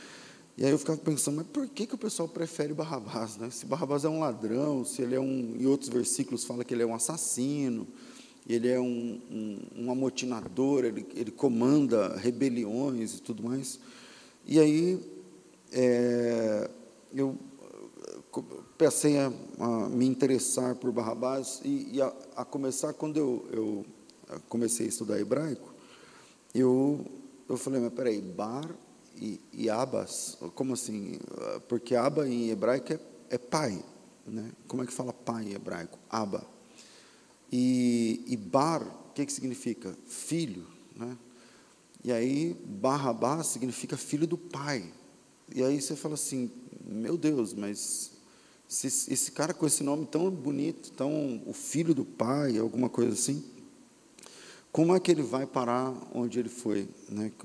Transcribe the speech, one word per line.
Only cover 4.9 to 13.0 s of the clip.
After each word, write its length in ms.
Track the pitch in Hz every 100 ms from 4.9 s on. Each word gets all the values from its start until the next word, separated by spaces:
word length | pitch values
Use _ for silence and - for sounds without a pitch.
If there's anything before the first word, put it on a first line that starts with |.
| -
ele 140 | 123
é 60 | 131
um", 360 | 135 131 117 117
em 60 |
outros 240 | 131 139 117
versículos 560 | 123 113 - 131 120
fala 180 | - 120
que 120 | 123
ele 80 | 120
é 40 | 117
um 80 |
assassino, 920 | 113 - 160 - 120 135 147 131 113 - - - - - - -
ele 180 | 117 123
é 140 | 127
um, 400 | 127 120 120 92 -
um, 280 | 110 107 98 - -
um 80 | 120
amotinador, 880 | 127 131 - 127 113 98 92 135 143
ele, 240 | 117 107 101
ele 160 | - 107
comanda 840 | - 139 117 127 147 135 113 92 82
rebeliões 1000 | 117 117 135 120 104 117 143 123